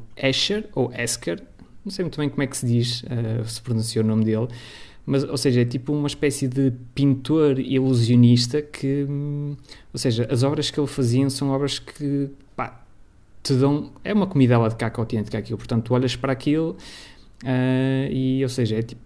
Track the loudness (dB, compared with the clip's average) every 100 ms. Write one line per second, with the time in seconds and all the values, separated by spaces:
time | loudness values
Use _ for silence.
0 | -14 -2 0 0 0 -2 -4 -4 -4 -2
1 | -4 -4 -6 -8 -10 -20 -20 -16 -12 -6
2 | -6 -2 -2 -2 -4 -2 0 2 0 -4
3 | -6 -4 -2 -4 -4 -8 -4 -2 -2 0
4 | 2 2 2 0 -2 -8 -18 -18 -20 -14
5 | -2 0 0 0 2 2 2 -2 -2 -2
6 | -2 0 -2 0 -2 2 0 0 -6 2
7 | 2 2 2 4 4 2 0 2 4 4
8 | 6 8 8 8 4 -2 -4 -6 -2 -2
9 | -2 -4 -4 -4 -6 -10 -16 -20 -14 -4
10 | -2 0 0 2 2 0 -2 -2 -2 0
11 | 2 2 2 0 -2 0 -2 -4 -10 -8
12 | -4 -2 -4 -8 -14 -10 -10 -12 -20 -20
13 | -20 -20 -20 -10 -2 2 4 2 -4 -10
14 | -2 0 2 4 6 6 2 0 -4 -4
15 | -4 -4 -4 -6 -6 -8 -2 -2 2 2
16 | 2 0 -2 -2 0 0 0 -6 -16 -20
17 | -20 -20 -20 -10 -2 0 2 2 2 0
18 | -2 0 0 0 0 0 0 0 -4 -10